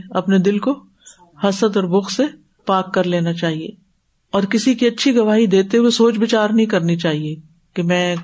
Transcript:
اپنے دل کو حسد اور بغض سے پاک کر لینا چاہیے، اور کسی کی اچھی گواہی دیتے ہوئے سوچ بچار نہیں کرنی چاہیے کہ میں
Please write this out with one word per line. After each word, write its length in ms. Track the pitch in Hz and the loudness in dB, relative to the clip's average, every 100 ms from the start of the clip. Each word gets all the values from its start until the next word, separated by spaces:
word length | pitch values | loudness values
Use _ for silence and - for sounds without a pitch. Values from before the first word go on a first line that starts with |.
| - | -6
اپنے 300 | 190 185 190 | -4 2 2
دل 200 | 190 208 | 2 0
کو 240 | 254 285 _ _ - - _ - | -2 -4 _ _ -20 -20 _ -4
حسد 340 | 202 190 220 208 | -4 0 0 0
اور 60 | |
بغض 300 | 185 190 196 | 0 0 -2
سے 100 | - 302 - _ _ - | -2 -4 -4 _ _ -2
پاک 280 | 190 185 | -2 0
کر 100 | 185 | -2
لینا 300 | 180 175 170 | 0 0 -2
چاہیے، 340 | 170 165 156 160 - _ _ _ _ - | -2 -4 -4 -10 -16 _ _ _ _ -4
اور 120 | 202 | -2
کسی 320 | 196 226 262 240 | 0 0 0 2
کی 120 | 240 | 0
اچھی 280 | 233 285 240 | 0 0 2
گواہی 300 | 214 214 220 | 2 2 4
دیتے 320 | 190 196 233 | 2 2 2
ہوئے 140 | 240 | 2
سوچ 260 | 226 233 214 | 4 2 2
بچار 320 | 226 226 214 | 0 0 2
نہیں 160 | 220 220 | 2 2
کرنی 300 | 196 170 170 | 0 0 0
چاہیے 400 | 170 151 151 156 - _ _ | -2 -2 -6 -10 -16 _ _
کہ 100 | - | -6
میں 320 | 175 180 180 175 | -2 0 -2 -4